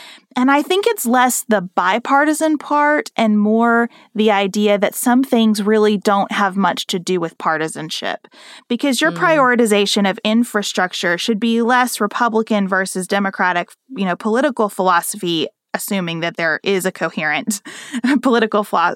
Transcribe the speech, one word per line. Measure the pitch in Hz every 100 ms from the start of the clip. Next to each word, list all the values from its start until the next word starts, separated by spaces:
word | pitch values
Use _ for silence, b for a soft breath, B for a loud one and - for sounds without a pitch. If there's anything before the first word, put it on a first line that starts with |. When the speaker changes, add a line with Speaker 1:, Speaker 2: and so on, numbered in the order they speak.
| B B B
Speaker 1:
And | - 254
I | 277
think | 302 370 440
it's | 427
less | 233 254 247 - -
the | 208
bipartisan | 180 - 180 254 - 277 302 302 311 302
part | - 294 294 302 - -
and | 226 208
more | 208 220 233 233 233 B B
the | 208 214
idea | 196 202 208 208 202
that | 196
some | - 254 247
things | 269 240 220 214
really | 202 220 214 202
don't | 214 202 -
have | 202 202 190
much | 180 - -
to | 190
do | 170 185
with | 165 -
partisanship, | 175 156 160 143 156 - - - - B B B -
because | 240 285 247
your | 311
Speaker 2:
Mm. | 170
Speaker 1:
prioritization | 359 311 254 240 233 208 196 220 202
of | 185
infrastructure | 214 226 240 214 202 - 185 - 180 175
should | - 214
be | 233 226
less | 233 247 254 -
Republican | 208 - 240 220 226 214 190
versus | 190 190 190 185
Democratic, | 196 196 - 185 175 170 _ -
you | 262 185
know, | 175
political | 220 226 294 247 208
philosophy, | - 185 170 - 208 175 165 143 _ _
assuming | - - 196 170 165
that | 165 165
there | 165 151
is | - 196 185
a |
coherent | - - - 151 147 - 208 - B B
<laughs> | 254 247 285
political | 269 233 220 214
philo-, | 208 196 175